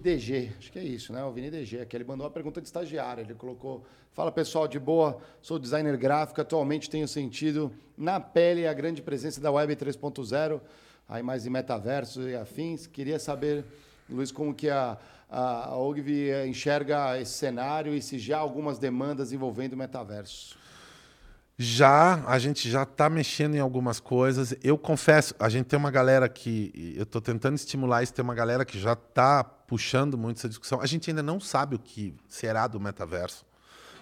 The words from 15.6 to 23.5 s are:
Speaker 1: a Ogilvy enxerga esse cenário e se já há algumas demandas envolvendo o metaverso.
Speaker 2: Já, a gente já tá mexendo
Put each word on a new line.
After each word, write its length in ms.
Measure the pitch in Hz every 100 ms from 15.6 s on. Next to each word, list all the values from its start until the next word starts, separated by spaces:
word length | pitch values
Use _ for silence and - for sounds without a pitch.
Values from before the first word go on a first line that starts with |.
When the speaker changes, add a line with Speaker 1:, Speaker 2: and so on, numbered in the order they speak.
| 127
Speaker 1:
a 100 | 127
Ogilvy 540 | 135 147 139 147 143 139 135
enxerga 760 | 123 147 147 147 147 139 127
esse 120 | 113
cenário 600 | - 139 120 131 151 151
e 80 | 147
se 160 | - 135
já 200 | 107 151
há 20 |
algumas 380 | 151 131 151 123
demandas 540 | 131 123 139 143 127
envolvendo 400 | 135 131 113 131
o 40 | 131
metaverso. 800 | 131 131 104 104 98 - - - - - - - - - - - _ -
Speaker 2:
Já, 640 | 120 117 139 143 170 175 127
a 120 | 127
gente 320 | 127 143 120
já 160 | 127 135
tá 240 | - 151
mexendo 440 | 160 147 - 151